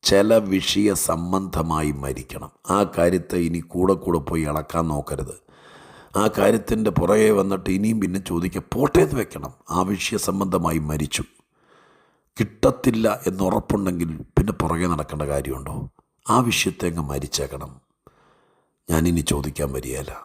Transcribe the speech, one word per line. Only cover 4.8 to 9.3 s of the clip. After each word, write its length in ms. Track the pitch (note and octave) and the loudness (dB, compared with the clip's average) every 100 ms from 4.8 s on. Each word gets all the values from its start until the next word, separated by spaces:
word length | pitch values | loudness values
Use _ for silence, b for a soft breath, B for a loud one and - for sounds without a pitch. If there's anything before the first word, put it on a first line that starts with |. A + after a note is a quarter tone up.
| E2 | 0
നോക്കരുത്. 480 | D2 C#2+ C#2+ C2+ - _ B B B B B B - | -2 -4 -8 -8 -12 _ B B B B B B 2
ആ 100 | G#2+ | 2
കാര്യത്തിൻ്റെ 640 | - G2 A2 - A2 G#2+ | 4 4 4 0 0 0
പുറകെ 400 | E2+ E2+ G#2+ G#2+ | 0 2 4 6
വന്നിട്ട് 380 | G#2 F#2+ G2 F#2+ | 4 2 -2 -2
ഇനിയും 280 | F#2+ G#2+ A2+ | 0 0 0
പിന്നെ 200 | F#2+ F#2 | 0 -2
ചോദിക്കുക, 440 | F#2 F2 F2+ F#2+ - | -4 -2 -2 -4 -6
പോട്ടെ 320 | - D3 E3 | 0 4 4
എന്ന് 160 | D#3 C#3+ | 4 0
വെക്കണം. 340 | G#2 | -4